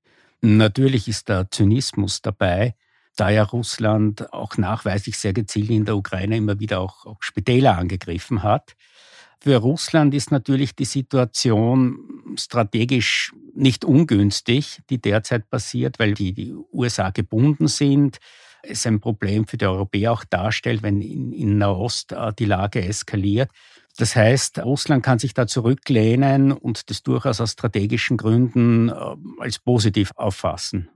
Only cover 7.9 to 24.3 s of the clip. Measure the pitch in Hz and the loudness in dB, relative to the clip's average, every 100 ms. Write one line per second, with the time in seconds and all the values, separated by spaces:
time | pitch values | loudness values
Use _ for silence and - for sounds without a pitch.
7.9 | 98 - 87 - 104 101 135 _ _ _ | -4 -6 -8 -4 -2 0 0 _ _ _
8.9 | _ - - - _ 143 127 117 165 - | _ -20 -20 -20 _ 2 2 2 -2 0
9.9 | 165 147 139 - 139 123 135 139 - 127 | 4 4 2 0 -2 0 0 0 -4 -4
10.9 | 139 127 135 123 - 127 107 113 131 123 | -4 -2 0 0 0 2 2 4 4 2
11.9 | - - - - - - 117 110 110 117 | -2 -14 -18 -14 -12 -6 -2 0 0 0
12.9 | 131 - - - - - - 131 113 - | 0 0 -2 -4 -10 -14 2 2 2 4
13.9 | 139 160 104 101 - - 127 - - - | 4 4 4 2 0 -2 -2 -2 -12 -8
14.9 | 123 - 107 - 120 - 120 - 123 131 | -4 0 -2 0 -6 -4 -8 -6 -4 -4
15.9 | - 107 104 95 98 - - - - 120 | 0 -2 0 -4 -4 -10 -12 -12 -4 -4
16.9 | - 95 107 104 110 143 147 156 - 143 | -2 -4 -4 -2 2 2 2 0 2 2
17.9 | 139 143 - _ - - _ - 120 120 | 4 2 -2 _ -20 -20 _ -12 -6 -2
18.9 | 107 113 104 98 107 110 117 101 92 95 | -2 -2 -4 -2 -2 -2 -2 -2 -2 -2
19.9 | 101 113 113 - 101 104 - 123 113 110 | 0 0 -2 -2 -2 -2 -4 -4 -4 -2
20.9 | 101 - 139 127 - 113 104 101 92 120 | -2 -4 -8 -8 -4 0 2 2 0 -4
21.9 | - - - 113 104 107 95 101 120 92 | -6 -8 -8 -6 -4 -2 0 -2 -2 -4
22.9 | 110 - 107 98 107 139 _ _ _ _ | -6 -6 -2 0 0 -2 _ _ _ _
23.9 | - 117 120 110 | -4 0 4 4